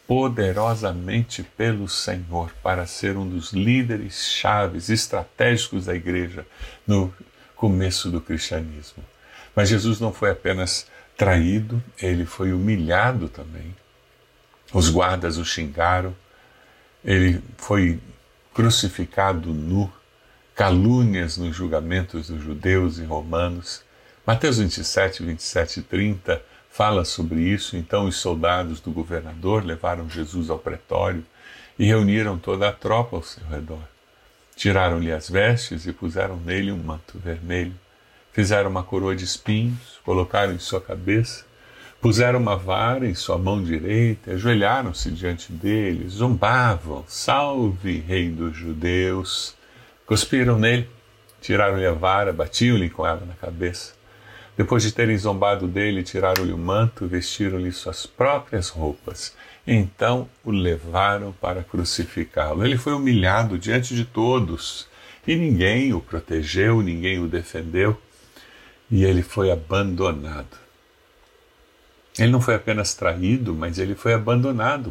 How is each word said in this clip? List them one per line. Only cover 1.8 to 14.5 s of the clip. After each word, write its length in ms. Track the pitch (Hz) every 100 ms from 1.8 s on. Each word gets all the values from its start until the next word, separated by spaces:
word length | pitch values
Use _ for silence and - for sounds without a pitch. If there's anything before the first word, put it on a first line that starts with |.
| 95
Senhor 640 | - - 92 87 85 85 -
para 260 | 92 90 87
ser 300 | - 98 98
um 120 | 95
dos 240 | 90 -
líderes 760 | 95 107 127 120 107 101 - -
chaves, 560 | - - 104 95 90 87
estratégicos 1000 | 113 - 95 85 - 123 117 - 98 90
da 80 |
igreja 500 | 90 87 90 87 87 - - - -
no 300 | - 101 92 - - _ -
começo 560 | - 110 92 92 - 87
do 100 | 85
cristianismo. 840 | - 82 - 82 80 76 73 - - _ - - -
Mas 140 | - 98
Jesus 320 | 107 113 104
não 120 | 113
foi 180 | - 101
apenas 580 | 95 95 92 92 - - - - -
traído, 640 | 98 87 85 107 110 120 123 -
ele 240 | 95 87 85
foi 260 | - 92
humilhado 760 | 90 104 104 80 90 120 123 80
também. 480 | - 78 80 80 90 _ _ _ _ _ _ _